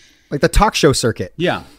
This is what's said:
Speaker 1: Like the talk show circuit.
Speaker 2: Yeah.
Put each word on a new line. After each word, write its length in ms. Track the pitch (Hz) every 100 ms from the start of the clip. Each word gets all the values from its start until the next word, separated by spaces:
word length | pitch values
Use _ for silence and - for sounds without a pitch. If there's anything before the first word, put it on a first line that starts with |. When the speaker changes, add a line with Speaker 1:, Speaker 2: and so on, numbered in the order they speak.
| _ _ -
Speaker 1:
Like 100 | 156
the 80 | 165
talk 240 | - 214
show 180 | - 156
circuit. 420 | 127 117 - 92 -
Speaker 2:
Yeah. 240 | 170 110 -